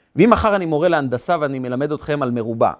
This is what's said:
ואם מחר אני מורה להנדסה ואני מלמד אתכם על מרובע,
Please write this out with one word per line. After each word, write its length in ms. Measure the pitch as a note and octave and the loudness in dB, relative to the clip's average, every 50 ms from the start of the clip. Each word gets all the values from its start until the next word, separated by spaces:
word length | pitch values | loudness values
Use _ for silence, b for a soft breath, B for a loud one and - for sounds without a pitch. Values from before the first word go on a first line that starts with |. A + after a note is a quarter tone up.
| _ _ _ | _ _ _
ואם 140 | C#3+ F#3+ A#3+ | 4 6 6
מחר 260 | A3 - A3+ G#3+ G#3 | 6 4 4 0 0
אני 100 | G3 F3 | 0 0
מורה 220 | D#3+ D#3 D3 E3+ | -2 0 0 2
להנדסה 500 | F3+ E3 D3+ C#3 B2+ B2 A#2+ - - F3 D#3 | 2 2 0 0 -2 -4 -4 -2 -2 -2 0
ואני 180 | D3 C3+ C3+ C3 | 0 -4 -4 -6
מלמד 320 | B2+ B2 B2 B2+ C#3+ D3 | -6 -6 -4 -4 -2 -4
אתכם 320 | D3+ C#3 - - D3 D3 C3+ | -4 -6 -4 -4 -4 -2 -2
על 80 | B2 | -2
מרובע, 400 | A#2+ A#2+ G#2+ A#2 A#2 A#2 A#2 G2 - | -2 -4 -4 -6 0 0 0 0 0